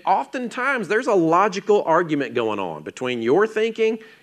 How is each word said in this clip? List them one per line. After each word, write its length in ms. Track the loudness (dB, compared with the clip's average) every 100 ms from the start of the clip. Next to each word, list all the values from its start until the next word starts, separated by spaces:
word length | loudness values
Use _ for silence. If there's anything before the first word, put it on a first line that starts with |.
| 0
oftentimes, 840 | 0 -2 -6 -8 -4 -2 -2 -2
there's 200 | -2 2
a 60 |
logical 720 | 2 4 4 2 0 2 2
argument 500 | 4 2 2 -2 -2
going 260 | -2 -2 -2
on 220 | -4 -8
between 400 | -12 -8 -6 -2
your 240 | 2 2 2
thinking 540 | 0 -4 0 -2 -2 -8 -20